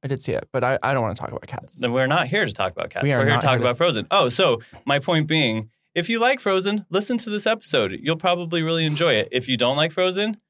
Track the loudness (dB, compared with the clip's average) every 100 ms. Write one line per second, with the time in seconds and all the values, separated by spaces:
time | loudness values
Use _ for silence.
0 | -4 -4 -2 -4 -4 -2 0 0 0 0
1 | -2 -4 -8 -10 -10 -14 -14 -6 -2 0
2 | 2 0 0 0 -2 -2 -4 -4 -8 -2
3 | 0 2 4 4 4 2 2 2 2 0
4 | 0 2 2 4 2 2 -4 -16 -2 -2
5 | 2 0 2 2 2 0 -6 _ _ -4
6 | -2 0 2 2 0 0 0 -2 -2 -2
7 | 0 -2 -2 -2 0 -2 0 0 0 -2
8 | -4 -2 0 0 -2 -2 0 0 0 0
9 | 2 2 2 -2 -2 0 0 2 -2 0
10 | 0 0 -4 -4 _